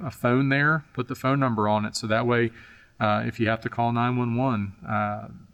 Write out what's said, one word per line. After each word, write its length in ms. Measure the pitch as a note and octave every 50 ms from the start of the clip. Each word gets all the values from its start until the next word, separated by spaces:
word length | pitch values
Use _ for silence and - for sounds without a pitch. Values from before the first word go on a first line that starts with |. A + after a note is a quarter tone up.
| G3
a 60 | C3+
phone 380 | - - - B2 B2 C3 C#3 C3+
there, 340 | C3+ C#3 C#3+ D3+ D#3+ D#3 C#3+ - -
put 140 | - B2+ -
the 60 | C3+
phone 260 | - - C3 C3+ C#3+
number 280 | C3+ B2+ A2+ G#2+ G#2 G#2
on 160 | G#2+ G#2+ G#2
it. 120 | G#2+ -
So 100 | - -
that 200 | A2 G#2+ A2+ A#2+
way, 240 | A#2+ A#2+ A#2+ A#2 A2+ - - - - - - - _ _ -
uh, 220 | A#2 G#2+ G#2+ G#2+ A2+
if 140 | A#2 - -
you 80 | A2+ G#2+
have 140 | A2+ A2
to 60 | - A#2+
call 220 | - - A#2+ A#2
nine 240 | A#2 A#2 A#2+ B2 B2
one 200 | B2 B2 A#2+ A#2
one, 380 | A#2+ C3 C3+ B2 G#2 G2+ G2+ F#2+ - -
uh, 420 | - A2 G#2 G#2 G#2 G#2 G#2+ A2 A#2 - - - -